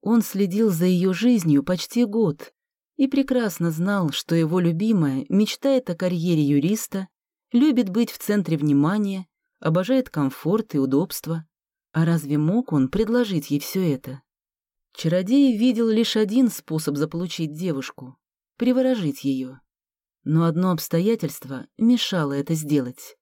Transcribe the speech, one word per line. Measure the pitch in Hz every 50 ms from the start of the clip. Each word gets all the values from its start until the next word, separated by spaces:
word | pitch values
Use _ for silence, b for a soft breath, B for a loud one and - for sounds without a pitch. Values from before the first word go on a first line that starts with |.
Он | - 196 226 233 202
следил | - - 190 202 190 175 208 226 214
за | 185 156 175
её | 185 185 175 175 190 185
жизнью | 170 220 247 247 220 170 160 147 139 139
почти | - 180 170 - - - 233 240
год | 214 202 226 226 170 143 _ - - _ _ _ _ _ _ _ _ _
и | - 269
прекрасно | 269 - 277 269 269 254 254 233 208 165 - 170 170
знал, | 160 156 175 196 202 202 180 151
что | 127 - - - 165
его | 165 165 156 165 185
любимая | 175 170 165 165 208 220 226 190 156 143 131 131 143 -
мечтает | - 196 214 214 - - - 277 269 254 254 -
о | 175
карьере | 160 185 180 180 170 160 180 170 156 151
юриста, | 139 147 143 143 170 214 214 - - - 196 190 - _ _ _ _ _ _ _ _ -
любит | 240 269 311 262 233 247 190
быть | 180 220 240 220
в | - -
центре | - - 208 208 180 156 160
внимания, | 151 143 151 143 139 143 156 196 214 208 196 196 190 185 _ _ _ _ _ _ _
обожает | - - 160 175 185 190 262 262 254 -
комфорт | - 151 143 135 131 - - 151 190 220 214 _ -
и | 147
удобство. | 135 135 131 139 160 156 - - - 156 165 165 160 _ _ _ _ _ _ _ _ _ _
А | 156 165
разве | 170 170 165 143 139 147 147
мог | 151 156 190 233 254 - 160
он | 143 131 131
предложить | - 196 226 202 233 247 240 202 190 156 - -
ей | 143 147
всё | - - - 185 185
это? | 170 143 - - - 131 135 _ _ _ _ _ _ _ _ _ _ _ _ _ _ _
Чародей | - - 165 165 180 190 190 247 285 285 269 240
видел | 202 233 254 240 220 233 226
лишь | 214 220 233 - -
один | 220 220 196 208 254 262 226
способ | - - _ - 160 156 156 - 143
заполучить | 143 151 160 - 170 180 175 - - 165 151 147
девушку — | 156 180 185 156 135 127 - - - 131 123 135 _ _ _ _ _ _ _ _
приворожить | _ 240 247 254 254 254 262 262 226 180 151 139 - -
её. | 139 135 131 131 127 135 131 _ _ _ _ _ _ _ _ _ _ _ _ _
Но | - 151 160 165
одно | 165 160 170 180 185
обстоятельство | 180 156 - - - 165 180 208 233 226 - 156 - - - 131 139 127 127 _ _ -
мешало | 220 233 247 226 - - 190 175 151 143 139
это | 139 139 - 165
сделать. | 160 156 147 151 143 127 123 127 - - - - _